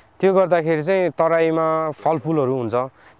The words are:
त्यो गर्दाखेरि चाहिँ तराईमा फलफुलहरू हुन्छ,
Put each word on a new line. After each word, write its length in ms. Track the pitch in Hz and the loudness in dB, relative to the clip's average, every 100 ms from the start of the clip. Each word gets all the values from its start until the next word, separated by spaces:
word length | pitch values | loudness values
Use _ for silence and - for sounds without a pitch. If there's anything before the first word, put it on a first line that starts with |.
| _ - | _ -2
त्यो 140 | 190 | 2
गर्दाखेरि 500 | 190 185 175 156 156 | 2 2 2 0 -2
चाहिँ 260 | 151 190 175 | 0 0 0
तराईमा 840 | - 165 165 165 160 160 160 160 | 0 0 2 2 0 0 -2 -4
फलफुलहरू 680 | 143 147 160 147 160 127 131 | -4 -2 -2 -2 -2 0 -2
हुन्छ, 180 | 113 117 131 - - | -2 -4 -4 -10 -20